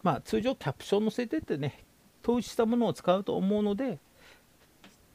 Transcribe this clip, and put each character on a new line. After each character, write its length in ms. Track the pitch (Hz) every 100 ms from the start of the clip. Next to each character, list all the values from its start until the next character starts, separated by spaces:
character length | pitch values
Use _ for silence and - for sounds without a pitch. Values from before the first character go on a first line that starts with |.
ま 120 | 185 139
あ、 60 |
通 200 | - 220
常 140 | 220 269
キ 100 | -
ャ 80 |
プ 100 | -
シ 100 | -
ョ 60 | 202
ン 60 | 220
の 60 |
設 180 | - 240
定 80 | 320
っ 40 |
て 160 | - 156
ね、 280 | 143 - - _ _ _
統 180 | - 240
一 80 | -
し 80 | -
た 100 | 226
も 100 | 240
の 120 | 220
を 60 |
使 220 | 151 - 185
う 80 |
と 140 | 196 -
思 220 | 190 208
う 40 |
の 120 | 208 202
で、 240 | 269 165 - - - - _ _ _ _ - - _